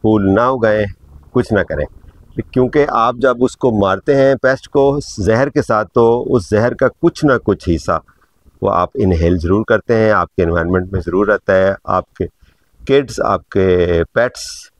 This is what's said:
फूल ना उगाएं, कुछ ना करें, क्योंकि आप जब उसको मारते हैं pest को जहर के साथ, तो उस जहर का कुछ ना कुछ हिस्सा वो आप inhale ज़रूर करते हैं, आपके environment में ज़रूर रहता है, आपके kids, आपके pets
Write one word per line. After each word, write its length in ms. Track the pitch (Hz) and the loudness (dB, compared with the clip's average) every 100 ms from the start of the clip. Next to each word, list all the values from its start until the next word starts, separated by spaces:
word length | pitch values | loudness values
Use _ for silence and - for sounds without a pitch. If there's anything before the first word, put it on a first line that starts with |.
फूल 240 | 110 107 98 | 4 2 4
ना 180 | 98 123 | 2 2
उगाएं, 360 | 131 110 107 101 - - - - | 0 0 0 -2 -8 -20 -20 -4
कुछ 200 | 127 117 | -4 0
ना 100 | 104 | 0
करें, 220 | 85 73 73 - - _ - - | 0 -4 -6 -10 -20 _ -16 -12
क्योंकि 380 | - 127 127 151 147 | -4 0 0 2 0
आप 260 | 113 117 123 | 0 -2 0
जब 240 | 131 120 | -2 0
उसको 280 | 123 - 131 | -2 0 -2
मारते 420 | 107 98 95 - | 0 0 -2 0
हैं 220 | 139 135 135 | 2 2 2
pest 300 | 131 131 - | 0 -2 -2
को 340 | 143 139 143 | 0 0 0
जहर 480 | - - 95 113 139 | -8 -6 0 0 0
के 140 | 151 | -2
साथ, 220 | - 110 | -2 -2
तो 340 | 104 123 117 117 | 0 2 2 2
उस 280 | - 127 90 | 0 -4 0
जहर 240 | 104 120 | 0 0
का 140 | 120 127 | 0 -4
कुछ 340 | - 165 - | 0 -4 0
ना 120 | 147 120 | 0 0
कुछ 300 | - 95 - | 0 -4 -2
हिस्सा 320 | 80 - 82 _ _ _ _ _ _ | -4 -2 -6 _ _ _ _ _ _
वो 60 | 101 | -2
आप 280 | 92 90 - | -2 -2 -2
inhale 400 | 98 85 85 90 | 0 2 0 0
ज़रूर 260 | 85 101 110 | 0 -2 0
करते 260 | 110 - | -2 0
हैं, 180 | 113 110 | 0 2
आपके 300 | 101 85 - | 0 -2 -2
environment 500 | 85 85 85 92 92 | -2 0 0 -2 -2
में 80 | 95 | -6
ज़रूर 300 | 85 90 104 | -4 -2 0
रहता 220 | 104 - | -2 0
है, 200 | 95 95 95 - | 2 2 -2 -4
आपके 380 | 92 - _ 87 _ _ _ _ _ | -4 -4 _ -10 _ _ _ _ _
kids, 400 | - 135 127 110 | 0 0 0 -4
आपके 800 | 113 98 _ 101 95 90 87 85 | -2 -2 _ -2 2 2 2 0
pets 680 | 85 - 123 - - - - _ | 0 -2 -2 -4 -16 -16 -20 _